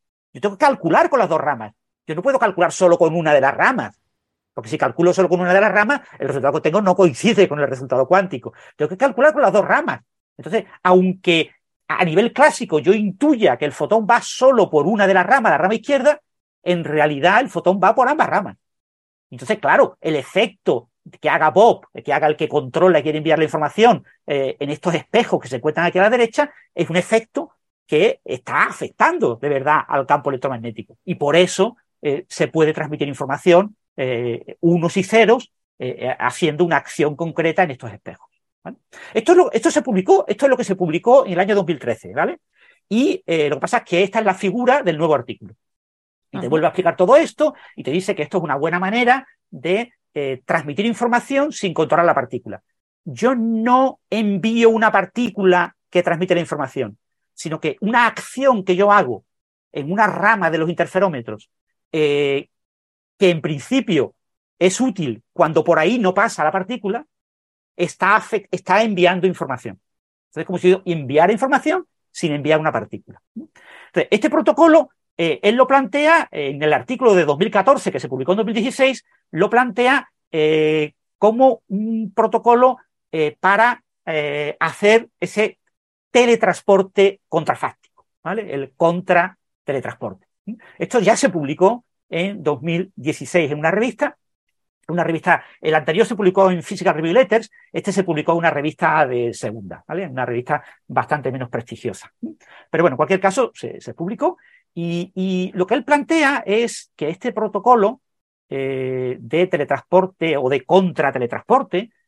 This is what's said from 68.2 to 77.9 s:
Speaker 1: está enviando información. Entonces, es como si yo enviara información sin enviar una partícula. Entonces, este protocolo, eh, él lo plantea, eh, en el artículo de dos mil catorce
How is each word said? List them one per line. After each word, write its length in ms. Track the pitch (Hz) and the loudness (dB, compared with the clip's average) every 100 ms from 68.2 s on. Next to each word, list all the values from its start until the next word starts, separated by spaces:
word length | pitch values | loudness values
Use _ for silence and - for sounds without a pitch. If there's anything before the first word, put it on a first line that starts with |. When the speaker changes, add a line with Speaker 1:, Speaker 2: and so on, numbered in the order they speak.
| - 220 - | 0 -8 -6
Speaker 1:
está 320 | 180 - 196 | -8 0 2
enviando 460 | 226 180 175 175 185 | 2 2 2 2 -2
información. 520 | - 143 123 110 92 _ _ _ _ _ | -2 -8 -8 -12 -18 _ _ _ _ _
Entonces, 120 | 156 | -12
es 40 | 160 | -8
como 100 | 180 | 0
si 140 | 180 | 2
yo 100 | 185 185 | 2 0
enviara 460 | 165 131 147 180 | -6 0 4 4
información 540 | 220 269 269 311 370 - _ _ | 2 0 0 0 -4 -6 _ _
sin 220 | - 165 | -6 -4
enviar 280 | 143 147 156 | -2 2 2
una 120 | 156 | 2
partícula. 500 | 113 104 110 - - _ - | -4 -8 -14 -18 -20 _ -18
Entonces, 720 | 320 _ - - - 175 - | -18 _ -20 -20 -6 -4 0
este 200 | 208 302 | 0 0
protocolo, 600 | 302 233 294 330 311 277 _ _ - | 0 0 4 6 6 2 _ _ -4
eh, 240 | 165 139 | -4 0
él 120 | 202 240 | 0 2
lo 120 | 254 | 4
plantea, 600 | 269 262 285 302 330 - | 2 0 0 4 2 2
eh, 180 | 160 139 | -6 -6
en 120 | 143 | -2
el 100 | 151 | 0
artículo 400 | 143 - 247 240 | 0 -2 0 4
de 120 | 185 147 | 4 4
dos 120 | 143 | 0
mil 140 | 220 | 0
catorce 400 | 208 - 285 180 | 2 2 2 0